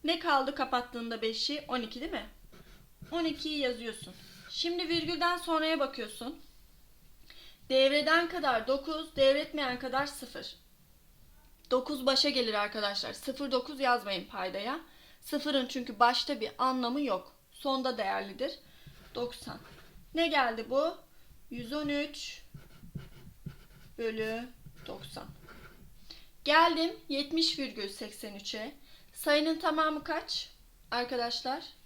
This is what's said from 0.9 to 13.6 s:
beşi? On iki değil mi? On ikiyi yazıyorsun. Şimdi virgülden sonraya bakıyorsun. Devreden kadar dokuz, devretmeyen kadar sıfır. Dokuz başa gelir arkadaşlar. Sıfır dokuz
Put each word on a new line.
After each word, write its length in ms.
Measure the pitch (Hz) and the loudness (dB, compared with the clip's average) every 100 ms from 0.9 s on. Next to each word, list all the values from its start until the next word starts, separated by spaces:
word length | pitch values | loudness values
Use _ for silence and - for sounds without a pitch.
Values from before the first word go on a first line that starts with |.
| 240 233 226 | -8 -6 -2
beşi? 420 | 220 220 - 294 - | -2 -2 -2 -2 -2
On 120 | 247 | -4
iki 200 | 220 247 | -4 -6
değil 120 | 320 | -6
mi? 140 | 294 - - - - - - - - - | -6 -8 -16 -20 -20 -20 -20 -20 -20 -4
On 140 | 339 | -2
ikiyi 340 | 320 294 311 302 | 0 -2 -4 0
yazıyorsun. 560 | 262 226 233 220 - - - - - | 0 -2 -6 -8 -14 -16 -20 -20 -12
Şimdi 380 | - 339 349 330 | -2 0 0 0
virgülden 480 | 339 311 339 349 349 | 0 0 2 2 2
sonraya 440 | 339 320 311 320 | 2 2 4 2
bakıyorsun. 640 | 262 254 214 - 233 320 - - - - - - - - - - - - - | 0 -2 -8 -8 -10 -10 -16 -20 -20 -20 -20 -20 -20 -20 -20 -20 -20 -20 2
Devreden 600 | 262 269 294 294 330 339 | 6 8 6 6 4 4
kadar 380 | 359 285 226 220 | 0 2 2 2
dokuz, 500 | 269 277 311 320 - | 0 0 -4 -4 6
devretmeyen 600 | 269 285 311 311 269 247 | 6 6 2 -2 -2 -2
kadar 280 | 262 262 285 | -2 0 -2
sıfır. 500 | - 240 - - - - - - - - - - - - - - | -4 -10 -10 -10 -14 -20 -20 -20 -20 -20 -20 -20 -20 -20 -20 0
Dokuz 360 | 254 254 285 254 | 2 2 0 2
başa 240 | 262 294 | 4 4
gelir 240 | 262 233 | 4 2
arkadaşlar. 580 | 208 208 214 202 202 - | 0 0 -2 -2 -2 -4
Sıfır 400 | 202 - 262 277 | -6 -6 -4 0
dokuz 280 | 254 | 0